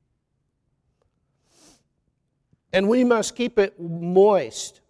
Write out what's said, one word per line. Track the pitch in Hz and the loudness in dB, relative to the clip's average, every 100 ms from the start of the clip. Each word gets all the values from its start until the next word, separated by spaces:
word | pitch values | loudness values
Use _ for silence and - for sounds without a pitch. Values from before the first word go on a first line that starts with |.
| _ _ _ _ _ _ _ _ _ _ _ _ _ _ _ _ _ _ _ _ _ _ _ _ _ _ _ | _ _ _ _ _ _ _ _ _ _ _ _ _ _ _ _ _ _ _ _ _ _ _ _ _ _ _
And | 190 196 | -2 0
we | 247 | 2
must | 247 226 208 - | 2 0 -2 -6
keep | 240 240 | -4 0
it | 196 - | -2 -2
moist | 170 170 170 185 202 196 120 - - - | -12 -8 -2 4 4 4 -2 -10 -16 -18